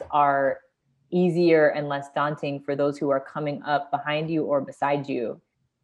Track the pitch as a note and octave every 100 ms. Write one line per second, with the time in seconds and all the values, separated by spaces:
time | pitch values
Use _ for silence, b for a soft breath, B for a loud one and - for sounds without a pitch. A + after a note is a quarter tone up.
0 | - D3 C#3+ C#3 C3+ - _ _ _ _
1 | - F3+ F3+ E3 F3 D#3+ D3+ D3+ C#3+ C#3
2 | C#3 D#3 D3 D3+ D3 C#3 C#3+ C#3 C#3+ C#3+
3 | D3 C3+ C3+ D3+ D3+ C#3+ C#3+ D3 - D3
4 | D3 D3+ D#3+ D#3+ A2+ C#3 C3+ - C#3 D3
5 | C#3 C3 A2 D#3 _ _ _ _